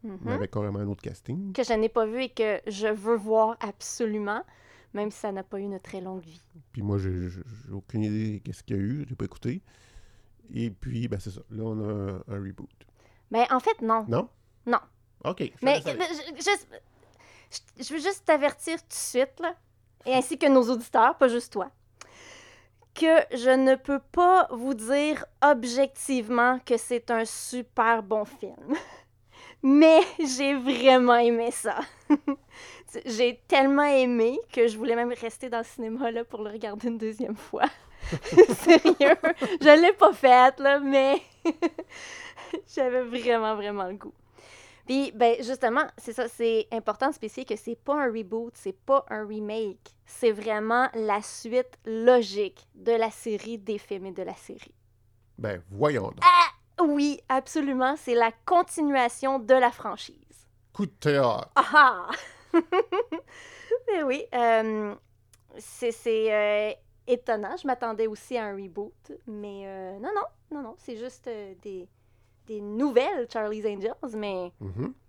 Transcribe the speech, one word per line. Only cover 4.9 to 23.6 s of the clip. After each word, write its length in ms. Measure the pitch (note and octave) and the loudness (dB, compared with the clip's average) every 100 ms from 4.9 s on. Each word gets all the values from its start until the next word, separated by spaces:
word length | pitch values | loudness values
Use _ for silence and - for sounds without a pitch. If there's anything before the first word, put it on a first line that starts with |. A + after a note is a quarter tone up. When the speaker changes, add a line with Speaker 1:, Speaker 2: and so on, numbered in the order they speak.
Speaker 1:
même 160 | G#3 G#3 | -8 -8
si 60 | G#3 | -8
ça 100 | G#3+ | -10
n'a 140 | G3 | -8
pas 160 | F#3+ G3+ | -10 -10
eu 40 | |
une 140 | G3+ G3 | -10 -12
très 220 | - G3 | -12 -14
longue 200 | F#3 F#3+ | -12 -14
vie. 200 | D#3+ D#3+ _ E3 _ | -16 -20 _ -20 _
Speaker 2:
Puis 100 | - | -10
moi, 160 | G2+ G2+ | -6 -4
j'ai, 300 | F#2+ F#2 F2+ | -4 -6 -8
j'ai, 140 | F2+ G2+ A2 G#2 | -10 -18 -20 -16
j'ai 60 | |
aucune 300 | G2 - A2+ | -16 -10 -6
idée 380 | G#2+ G#2+ A2 G#2+ | -4 -4 -4 -8
de 100 | - | -12
ce 100 | - | -16
qu'il 120 | - G2+ | -8 -6
y 40 | |
a 20 | |
eu, 200 | G2 C#3 | -4 -6
je 60 | C#3+ | -10
l'ai 40 | |
pas 120 | B2 G2 | -10 -12
écouté. 360 | - - F3+ _ _ _ - - _ _ _ _ | -8 -8 -8 _ _ _ -20 -20 _ _ _ _
Et 180 | - A#2 | -8 -8
puis, 360 | G2 C3 A#2+ A#2+ | -8 -10 -8 -6
ben 140 | G#2 | -8
c'est 100 | G#2 | -10
ça, 120 | F#2+ - | -16 -16
là 120 | A2 | -10
on 160 | A2+ A2 | -8 -6
a 140 | G#2+ | -6
un, 240 | G#2 G2 F#2+ - G2+ | -6 -6 -10 -10 -12
un 60 | |
reboot. 280 | G2 F2+ - _ _ _ _ _ _ | -10 -14 -20 _ _ _ _ _ _
Speaker 1:
Ben 140 | A3 B3 | -2 0
en 100 | C4 | 0
fait, 200 | D#4+ A4 | -2 -4
non. 220 | A3+ A3+ G#3+ | -2 -2 0
Speaker 2:
Non ? 200 | A3+ A3+ _ _ _ - | -4 -4 _ _ _ -4
Speaker 1:
Non. 120 | A#3+ - _ _ _ | -4 -4 _ _ _
Speaker 2:
Ok, 160 | - F#3 | -10 -8
je 80 | - - | -8 -4
Speaker 1:
Mais, 140 | B3+ C#4 | 0 0
Speaker 2:
laisse 100 | C#3+ | -2
aller. 120 | C#3 | -6
Speaker 1:
mais 80 | F4 | -6
je, 260 | E4 D4 C#4+ | -6 -12 -8
juste, 320 | E4 G4+ - - _ _ _ _ _ _ _ - _ _ | -2 -2 -4 -20 _ _ _ _ _ _ _ -18 _ _
je, 80 | |
je 80 | - | -10
veux 60 | D#4 | -6
juste 240 | D4+ G4 | -4 -4
t'avertir 560 | - D4+ C#4+ - - D#4+ | 0 2 2 -4 -8 -8
tout 80 | _ | _
de 40 | |
suite, 440 | - - B3 C4+ _ | -12 -6 -2 -2 _
là, 160 | E4+ F4+ _ _ _ _ - | -8 -8 _ _ _ _ -2
et 80 | |
ainsi 240 | C4 C4 - | 0 0 0
que 80 | D4+ | 4
nos 200 | C4+ A#3 | 4 4
auditeurs, 460 | B3 A#3+ - A#3 E4 | -2 -2 2 2 4
pas 100 | C4 | 2
juste 240 | A#3 - | 2 -6
toi, 180 | G#3+ F#3 _ _ _ - - - - - - _ _ _ | -8 -10 _ _ _ -20 -20 -20 -20 -20 -20 _ _ _
que 260 | - D#4+ D#4+ - A#3+ | -2 4 6 4 -2
je 140 | B3 | 2
ne 240 | C4 | 4